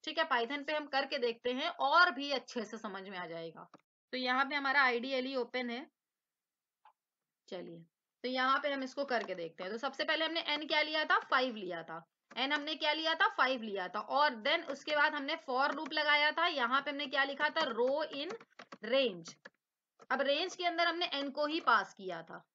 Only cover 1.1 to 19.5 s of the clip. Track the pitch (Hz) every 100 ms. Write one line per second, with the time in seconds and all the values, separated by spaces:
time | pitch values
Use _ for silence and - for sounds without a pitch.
1.1 | 285 240 233 247 254 330 - 269 320 359
2.1 | 262 285 269 - 240 202 226 214 190 190
3.1 | 190 175 165 165 160 175 - _ _ _
4.1 | 254 254 254 269 294 277 277 262 240 262
5.1 | 262 254 269 233 254 247 233 311 _ _
6.1 | _ _ _ _ _ _ _ - _ _
7.1 | _ _ _ - 185 175 170 165 _ _
8.1 | _ 247 254 262 277 285 277 262 277 277
9.1 | 240 208 180 165 - 185 226 277 269 311
10.1 | 311 320 330 285 294 294 311 311 311 311
11.1 | 381 392 269 254 214 185 170 165 165 -
12.1 | _ _ 220 269 294 294 320 302 320 320
13.1 | 330 415 415 254 262 220 196 180 208 -
14.1 | 262 294 233 226 330 320 269 - 302 302
15.1 | 302 277 320 - 247 285 285 320 311 294
16.1 | 294 302 302 349 294 233 269 285 285 285
17.1 | 277 277 277 302 311 302 226 254 285 302
18.1 | 285 311 453 - - - - 214 262 254
19.1 | 175 165 - -